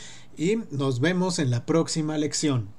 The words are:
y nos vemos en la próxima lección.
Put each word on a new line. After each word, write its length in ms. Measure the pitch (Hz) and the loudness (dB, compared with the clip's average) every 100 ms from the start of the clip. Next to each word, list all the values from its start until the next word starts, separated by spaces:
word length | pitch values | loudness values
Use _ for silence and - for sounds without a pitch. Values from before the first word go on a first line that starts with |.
| - - - - | -16 -16 -16 -2
y 220 | 170 226 - | 0 0 -2
nos 300 | 139 139 120 | -2 0 2
vemos 400 | 160 180 185 175 | 2 2 0 0
en 100 | 127 | 0
la 160 | 120 - | 0 2
próxima 540 | 160 160 160 156 151 | 2 2 -2 -2 0
lección. 500 | 147 - 151 127 98 | -2 0 2 0 -2